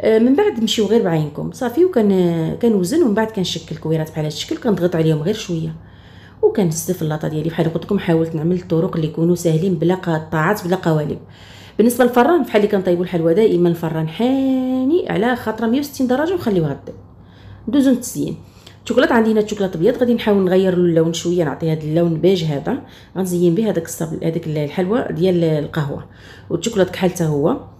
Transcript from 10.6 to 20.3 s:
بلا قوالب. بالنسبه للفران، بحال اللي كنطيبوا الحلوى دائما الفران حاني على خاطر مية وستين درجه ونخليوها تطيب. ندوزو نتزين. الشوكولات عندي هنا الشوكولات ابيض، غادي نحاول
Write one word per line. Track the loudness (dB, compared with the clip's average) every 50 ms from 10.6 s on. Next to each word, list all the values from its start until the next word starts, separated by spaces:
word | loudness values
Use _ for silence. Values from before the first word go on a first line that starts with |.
| -2 -2
بلا | -4
قوالب. | -2 0 0 0 0 0 -2 -6 -8 -10 -16 -20 -20 -20 -20 -20 -20 -20 -6 0 2
بالنسبه | 2 4 4 4 2
للفران، | 4 4 4 4 6 4 2 2
بحال | 2 2 2
اللي | 2 2
كنطيبوا | 2 0 2 2 0 0 0
الحلوى | -2 -2 0 2 2 4
دائما | 4 4 4 4 4 4 2
الفران | 2 0 -2 -4 -2 -2 -4 -4
حاني | -2 -2 0 0 2 2 2 2 0 0 0 0 -2 0 0 2 0 0 0 0
على | -2 0 0 0 0
خاطر | -2 -4 -6 -6 -2 -2 0
مية | 0 0
وستين | -2 -4 -4 -2 0 0
درجه | 0 0 0 0 -2
ونخليوها | -2 -2 -2 0 0 0 0 -2
تطيب. | -6 -10 -14 -18 -18 -20 -20 -20 -20 -20 -20 -20 -20 -20 -20 -20 -14 -8 -2
ندوزو | 0 2 4 4
نتزين. | 2 0 -2 -6 -6 -6 -6 -6 -6 -10 -14 -18 -20 -20 -20 -20 -20 -12 -8
الشوكولات | -2 0 2 2 4
عندي | 4 2 2 2
هنا | 2 0
الشوكولات | 0 0 -2 -4 -4 -4 -2
ابيض، | 0 0 0 2 2
غادي | 0 0 0
نحاول | 0 2 2